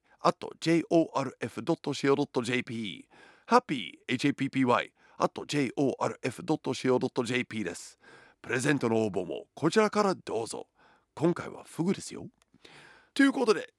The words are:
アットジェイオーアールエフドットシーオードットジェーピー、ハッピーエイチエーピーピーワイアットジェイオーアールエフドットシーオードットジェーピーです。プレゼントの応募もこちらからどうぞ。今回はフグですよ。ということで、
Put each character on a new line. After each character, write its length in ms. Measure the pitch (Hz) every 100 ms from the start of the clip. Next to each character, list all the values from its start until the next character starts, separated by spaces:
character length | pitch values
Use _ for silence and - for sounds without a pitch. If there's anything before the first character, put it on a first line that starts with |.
| _ _
ア 80 | 175
ッ 60 | -
ト 120 | - -
ジ 120 | 160
ェ 80 | 165
イ 40 | -
オ 140 | 170
ー 40 | 156
ア 80 | 131
ー 20 | 127
ル 120 | -
エ 40 | 123
フ 160 | -
ド 120 | 117
ッ 60 | 160
ト 140 | -
シ 140 | 139 139
ー 40 |
オ 20 |
ー 40 | 139
ド 60 |
ッ 20 | 143
ト 100 | 131
ジ 120 | 120
ェ 40 | 123
ー 40 |
ピ 120 | 117 113
ー、 400 | 107 65 - - - _ -
ハ 120 | 240
ッ 40 |
ピ 140 | - 135 80 - -
ー 40 |
エ 40 | 123
イ 20 |
チ 100 | 143
エ 20 |
ー 20 |
ピ 120 | - 135
ー 40 |
ピ 100 | 135
ー 40 | 123
ワ 160 | 110
イ 100 | - _ _ -
ア 60 | 180
ッ 20 |
ト 180 | - -
ジ 120 | 143
ェ 100 | 135
イ 60 | -
オ 140 | 139
ー 40 | -
ア 60 | 123
ー 20 |
ル 100 | -
エ 60 | 131
フ 140 | -
ド 120 | 175 156
ッ 20 |
ト 160 | 139
シ 140 | 131 131
ー 60 |
オ 40 | 127
ー 20 |
ド 80 | 127
ッ 40 |
ト 100 | -
ジ 120 | 117 123
ェ 40 |
ー 40 | -
ピ 140 | 110
ー 40 |
で 120 | 90 82
す。 240 | - - - - - _
プ 120 | -
レ 60 | 127
ゼ 120 | 131
ン 80 | 139
ト 80 | 120
の 160 | 113
応 80 | 110
募 140 | 95 85
も 200 | 69 -
こ 160 | - 160
ち 100 | 220
ら 100 | 208
か 140 | 208
ら 120 | 202 135
ど 280 | - -
う 40 | -
ぞ。 200 | - - _ _ _ _ -
今 180 | 165
回 160 | 170 -
は 160 | - -
フ 180 | -
グ 100 | 170
で 60 | 175
す 140 | -
よ。 140 | - - _ _ _ - - - - _
と 100 | -
い 40 | 277
う 60 |
こ 120 | 269 226
と 80 |
で、 200 | 170 -